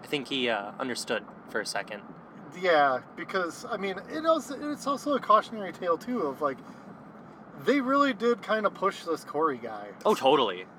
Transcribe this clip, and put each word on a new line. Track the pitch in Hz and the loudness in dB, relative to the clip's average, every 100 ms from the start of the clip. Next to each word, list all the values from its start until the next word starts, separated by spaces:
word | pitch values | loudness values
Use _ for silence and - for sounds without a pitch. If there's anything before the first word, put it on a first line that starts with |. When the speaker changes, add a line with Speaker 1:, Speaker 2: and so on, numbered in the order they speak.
Speaker 1:
I | - | -4
think | 147 120 | -4 -2
he, | 139 123 | -2 2
uh, | 107 101 104 | 0 -2 -6
understood | 131 120 - 113 104 - - | -4 -4 -2 -4 -4 -18 -6
for | 113 | -6
a | 101 | -4
second. | 104 98 104 - - - - - 175 | -4 -6 -10 -12 -18 -18 -18 -16 -2
Speaker 2:
Yeah, | 180 156 143 127 - | 4 6 6 4 -4
because, | - 165 190 170 - - | -12 -4 -2 -2 -6 -6
I | 214 | -4
mean, | 196 190 190 | -4 -6 -6
it | 294 320 | -2 2
also, | 320 - 262 196 | 2 0 -8 -6
it's | 196 262 | -6 -4
also | 277 285 | -2 0
a | 269 | -2
cautionary | - 214 - 220 185 | 6 4 4 -8 -8
tale, | - 180 165 | -4 0 0
too, | - 247 | 0 0
of, | 156 127 | 0 0
like, | 147 127 - - - - - - - - - - | -2 -2 -12 -16 -16 -18 -18 -18 -20 -20 -18 -4
they | - 285 | 2 4
really | 247 277 277 | 4 4 4
did | 208 233 233 | 4 2 2
kinda | - 220 202 | 2 2 2
push | - 190 190 | 2 -2 -2
this | 165 156 | -4 -4
Corey | - 143 160 127 | -2 2 2 2
guy. | 113 107 104 92 | -6 -8 -10 0
Speaker 1:
Oh, | - | 2
totally. | 208 131 147 113 90 92 | 2 4 4 2 -2 -10